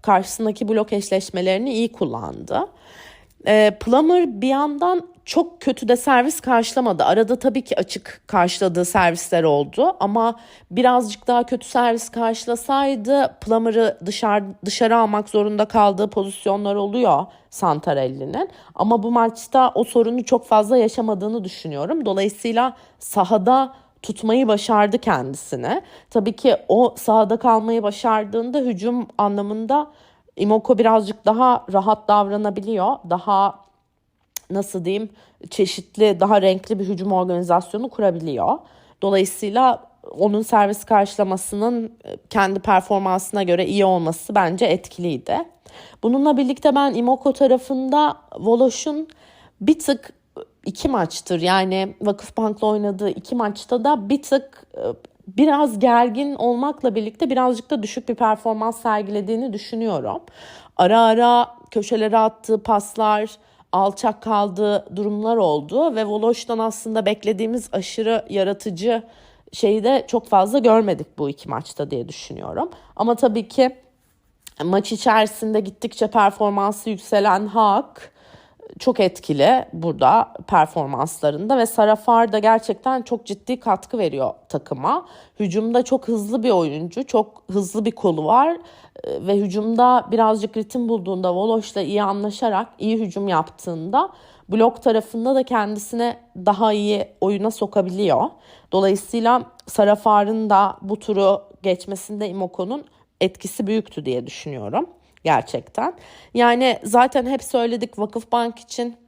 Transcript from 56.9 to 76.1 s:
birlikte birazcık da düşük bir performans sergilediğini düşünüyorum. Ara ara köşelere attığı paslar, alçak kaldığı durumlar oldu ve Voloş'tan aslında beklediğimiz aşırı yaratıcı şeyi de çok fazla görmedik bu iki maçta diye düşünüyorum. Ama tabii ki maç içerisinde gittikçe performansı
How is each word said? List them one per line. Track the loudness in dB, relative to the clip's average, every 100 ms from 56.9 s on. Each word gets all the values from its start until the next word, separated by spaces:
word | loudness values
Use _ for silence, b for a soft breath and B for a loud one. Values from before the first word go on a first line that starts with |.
birlikte | -2 -6 -4 -2
birazcık | 0 0 0 -4
da | -6
düşük | -4 -8 -6
bir |
performans | 0 0 0 -2 -2 -4 -4
sergilediğini | -2 -2 -2 -6 -4 -4 -4
düşünüyorum. | -8 -8 -6 -4 -4 -4 -8 -12 B B B B 2
Ara | 4 6
ara | 6 6 4 4 2 -6 -6
köşelere | -6 -2 -2 2 2
attığı | 2 -2 -4 -4
paslar, | 0 -2 -2 -2 0 0 -2 -12 b b b
alçak | 0 0 0 -4 -4
kaldığı | -2 0 0 0 0 0 -4 -6
durumlar | -4 -2 -2 2
oldu | 2 0 -2 0 0
ve | 0
Voloş'tan | -4 -2 0 -2 -4 -4
aslında | -4 -6 -6 -2 -2
beklediğimiz | -2 -4 -4 -2 -4 -6
aşırı | -8 -6 -6 -2 -2 -2
yaratıcı | -2 -2 -2 -6 -4 -2 -2 -4 b b b b
şeyi | -2 0 2
de | 2 0 0
çok | -4 2
fazla | 2 4 2
görmedik | 6 4 4 -2 -6 -6
bu | -6
iki | -6 -8
maçta | -8 -8 -10 -6
diye | -6 -8
düşünüyorum. | -14 -14 -14 -10 -6 -8 B B -4
Ama | -2
tabii | 2 2 0 -4
ki | 0 0 0 _ _ _ _ _ _ -20 _
maç | 0 0 -2
içerisinde | -2 2 2 2 -4 -4 -2
gittikçe | -4 -10 -12 -4
performansı | 0